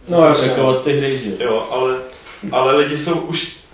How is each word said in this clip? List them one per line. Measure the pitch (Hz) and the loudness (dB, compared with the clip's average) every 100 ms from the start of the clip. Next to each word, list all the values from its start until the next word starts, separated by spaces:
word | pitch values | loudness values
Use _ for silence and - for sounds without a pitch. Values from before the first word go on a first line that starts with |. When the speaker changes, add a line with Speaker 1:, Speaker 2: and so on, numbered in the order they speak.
| - | -2
Speaker 1:
No, | 170 156 | 4 6
jasně. | 143 | 4
Speaker 2:
trackovat | 127 131 131 127 | 2 2 2 2
ty | 143 | 0
hry, | 143 139 131 | 0 0 -4
že | 107 | -6
jo? | 95 | -4
Speaker 3:
Jo, | 120 110 - | -2 -2 -2
ale, | 127 131 127 - - - - 101 | -2 -2 -4 -8 -18 -20 -14 -4
ale | 127 131 147 | 0 2 2
lidi | 143 147 | 2 0
jsou | 170 | -2
už, | 165 175 165 - - - | -2 -4 -6 -8 -12 -20